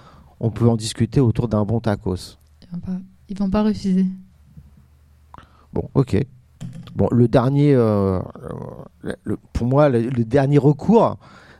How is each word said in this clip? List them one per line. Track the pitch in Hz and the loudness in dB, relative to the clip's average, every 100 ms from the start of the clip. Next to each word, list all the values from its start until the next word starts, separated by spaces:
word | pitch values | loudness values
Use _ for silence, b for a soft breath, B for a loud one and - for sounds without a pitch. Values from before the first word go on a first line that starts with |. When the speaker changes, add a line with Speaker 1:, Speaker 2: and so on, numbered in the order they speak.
| b b b b | b b b b
Speaker 1:
on | 113 | -6
peut | - 117 | 2 2
en | 117 | 2
discuter | 110 - 113 147 | -2 -4 -2 2
autour | 120 - 117 | 2 2 0
d'un | 107 | 0
bon | 104 113 | 0 -2
tacos. | 110 101 95 92 - - _ _ | -2 -4 -4 -8 -8 -20 _ _
Speaker 2:
Ils | - | -16
vont | 175 | -14
pas, | 185 185 185 _ - | -10 -10 -12 _ -14
ils | 196 | -6
vont | 196 | -2
pas | 208 | 0
refuser. | 214 202 196 185 185 190 - _ _ - - - _ _ _ _ _ - b b b | 0 0 0 2 0 -2 -16 _ _ -20 -20 -20 _ _ _ _ _ -20 b b b
Speaker 1:
Bon, | 85 - | -8 -4
ok. | - 135 98 - - _ - - - - - | -2 0 0 -4 -10 _ -18 -16 -16 -10 -2
Bon, | 101 | 0
le | 117 120 | 2 4
dernier, | 135 123 139 147 | 2 2 2 4
euh, | 131 113 104 98 92 - - - - - - - _ | 4 4 2 0 -2 -6 -12 -14 -12 -12 -16 -20 _
le, | - - | -12 -10
le, | - 104 _ | -8 -8 _
pour | - 120 | -6 -2
moi, | 135 147 | 2 2
le, | 117 117 | 2 -2
le | 127 | -2
dernier | 113 139 135 143 | 0 0 2 4
recours, | 135 147 - 226 135 101 B B B B | 4 2 4 4 4 -2 B B B B